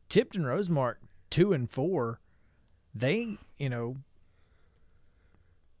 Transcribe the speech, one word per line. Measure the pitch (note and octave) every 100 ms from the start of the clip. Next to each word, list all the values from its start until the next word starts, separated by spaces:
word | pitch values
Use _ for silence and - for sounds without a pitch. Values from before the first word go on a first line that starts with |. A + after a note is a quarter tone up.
| -
Tipton | G3 C4 G3
Rosemark, | C3+ D#3 F#3 D3+ B2+ - - - -
two | - G#3
and | D3+ A#2+
four, | - D#3+ F3 A#2 A2+ _ _ _ _ _ _ _
they, | A2 B2+ G#3 A#3 G#3 - -
you | C3+
know, | A#2+ A#2 C3+ - - - _ _ _ - _ - - - - - - - - - -